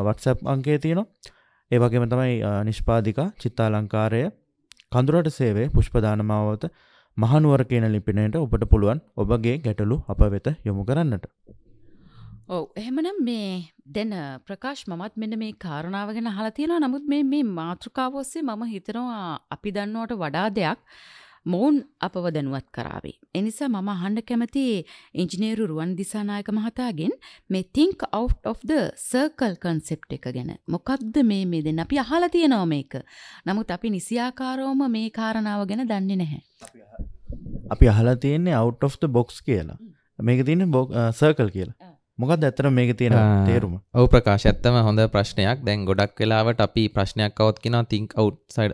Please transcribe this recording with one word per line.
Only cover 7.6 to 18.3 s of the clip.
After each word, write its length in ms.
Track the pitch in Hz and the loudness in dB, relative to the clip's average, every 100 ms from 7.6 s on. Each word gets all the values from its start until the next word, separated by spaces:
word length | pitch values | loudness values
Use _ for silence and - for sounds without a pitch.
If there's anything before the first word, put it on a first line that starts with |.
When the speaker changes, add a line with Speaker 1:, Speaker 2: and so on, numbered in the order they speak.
Speaker 1:
කියන 220 | 120 120 110 | 4 2 2
ලිපිනයට 440 | 107 - 101 107 160 | 0 0 0 0 0
ඔබට 280 | 139 107 101 | 0 0 4
පුළුවන් 340 | 110 101 139 - - | 4 6 2 -2 -4
ඔබගේ 400 | 104 117 113 135 | 0 2 2 0
ගැටලු 380 | 127 104 104 143 - | -2 0 0 0 2
අප 120 | 98 | 4
වෙත 280 | 107 98 - 156 110 | 4 4 -4 -4 -4
යොමු 180 | 98 101 | -4 -2
කරන්නට. 380 | 135 165 101 - _ _ - _ - - - - - - - - | 0 0 -2 -6 _ _ -20 _ -20 -20 -20 -20 -20 -20 -20 -8
Speaker 2:
ඔව්, 140 | 180 156 - | -8 -6 -10
එහෙමනම් 460 | 220 262 330 403 | -6 -4 -2 -2
මේ 400 | 240 226 202 185 165 _ - 143 | -2 -2 -4 -6 -8 _ -10 -6
දැන්, 160 | 220 196 143 131 - | -4 -6 -8 -10 -14
ප්‍රකාශ්, 380 | 196 254 277 - | -12 -10 -10 -10
මමත් 260 | 170 202 220 | -10 -10 -8
මෙන්න 220 | 220 220 | -8 -6
මේ 120 | 220 | -8
කාරණාව 600 | 208 180 147 165 202 208 | -10 -10 -8 -6 -6 -6
ගැන 140 | 220 226 | -6 -6
අහලා 240 | 196 220 | -6 -6
තියෙනවා. 280 | 220 311 339 | -4 -2 0
නමුත් 280 | 277 269 294 | 0 -2 -2
මේ, 160 | 285 | 0
මේ 200 | 277 294 | 0 0
මාතෘකාව 720 | 247 175 165 175 - - 262 277 | 0 -2 -6 -8 -10 -6 -6 -6
ඔස්සේ 260 | 269 | -10